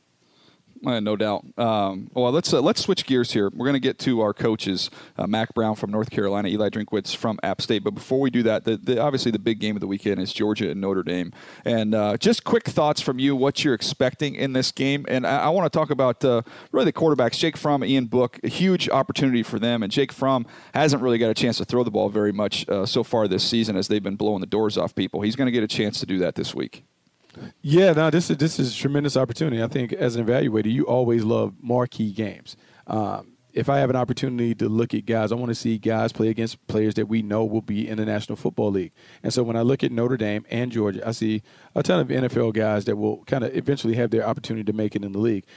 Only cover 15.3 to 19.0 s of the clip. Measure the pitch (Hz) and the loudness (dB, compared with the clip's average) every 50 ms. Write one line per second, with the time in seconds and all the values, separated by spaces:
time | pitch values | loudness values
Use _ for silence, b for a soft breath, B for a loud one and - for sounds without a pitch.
15.3 | 143 120 - 151 170 196 170 143 - 165 156 143 143 127 131 127 117 - 139 131 | 0 0 2 2 2 2 0 0 0 0 0 0 0 2 2 2 2 2 2 2
16.3 | 120 113 113 B B B B B - 262 247 160 - - 165 160 147 135 120 117 | 2 2 0 B B B B B 0 2 2 2 2 4 4 4 4 4 4 2
17.3 | - - 165 165 - - - 151 143 135 120 120 135 135 123 110 120 127 120 - | 2 0 0 -2 -2 -2 0 0 0 0 2 2 2 0 0 2 2 2 2 2
18.3 | - - - 120 - - 180 190 185 175 - - - 135 | -2 -6 -6 -6 0 2 2 4 4 2 2 0 0 0